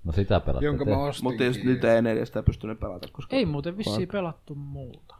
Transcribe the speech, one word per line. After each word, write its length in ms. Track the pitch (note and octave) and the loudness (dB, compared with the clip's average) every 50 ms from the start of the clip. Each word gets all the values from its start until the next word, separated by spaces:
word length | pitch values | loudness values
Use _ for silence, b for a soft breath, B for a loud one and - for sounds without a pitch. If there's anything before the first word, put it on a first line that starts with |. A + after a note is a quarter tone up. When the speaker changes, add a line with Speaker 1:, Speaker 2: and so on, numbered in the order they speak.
| - | -4
Speaker 1:
No 80 | E2+ D2+ | 0 0
sitä 280 | G2 G2 - G2+ F2 | 0 2 4 4 2
pelatte 260 | - - - - C#3 | 4 2 0 2 2
Speaker 2:
Jonka 180 | D3 C#3+ B2+ C3+ | 0 2 0 2
Speaker 1:
te. 60 | - | 2
Speaker 2:
mä 60 | G#2 | 2
ostinkin. 360 | F#2+ - C#3+ - - A#2 B2+ B2+ | 2 2 -2 -4 -2 -2 -2 0
Speaker 3:
Mut 60 | A2+ | 2
tietysti 260 | B2+ B2 B2 G#2+ G2+ | 2 2 2 2 2
nyt 200 | B2 B2+ B2+ C3 | 2 2 4 4
ei 180 | A#2 A2+ A2+ A#2 | 6 6 6 6
neljästä 400 | A#2 A2 A2+ A#2 - - - - | 4 2 0 -2 -2 -4 2 2
pystynyt 380 | - - - - G#2+ A2 - | 2 2 2 -8 -10 -8 -8
pelata, 280 | - G#2 F#2 F2 E2 - - | -8 -8 -8 -10 -12 -14 -12
koska 240 | - C#3 - - | -12 -10 -4 -2
Speaker 4:
Ei 100 | C4+ A#3+ | 0 0
muuten 300 | E3+ D3 C#3+ C#3 E3 F3 | 0 -2 -4 -4 -6 -6
vissiin 180 | G3 G#3+ - G#3 | -4 -2 -2 0
Speaker 3:
Far 100 | G#3+ F#3 | -2 -2
Cry. 120 | F3+ - G3+ | -2 -4 -4
Speaker 4:
pelattu 360 | F#3 E3 D3+ - _ - D3+ | -4 -4 -8 -10 _ -14 -12
muuta. 600 | C#3+ C#3+ C#3+ C#3 C#3 C3+ B2+ - - - - - - | -12 -10 -10 -12 -12 -12 -14 -16 -18 -20 -20 -18 -16